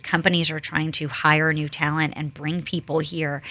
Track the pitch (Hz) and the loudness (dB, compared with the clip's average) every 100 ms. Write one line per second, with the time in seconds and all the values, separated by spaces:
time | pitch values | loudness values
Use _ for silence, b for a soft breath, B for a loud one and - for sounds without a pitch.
0 | - 165 180 175 160 156 - 160 156 - | 0 2 4 4 2 -2 -2 -2 0 -2
1 | 147 - 156 151 160 156 147 - 151 156 | -4 0 4 6 4 2 -2 0 0 2
2 | 151 - 151 - 151 175 151 170 - 160 | 0 -2 -8 -6 -4 -4 -2 -6 -2 -2
3 | 151 165 151 143 B | -2 -2 -2 -4 B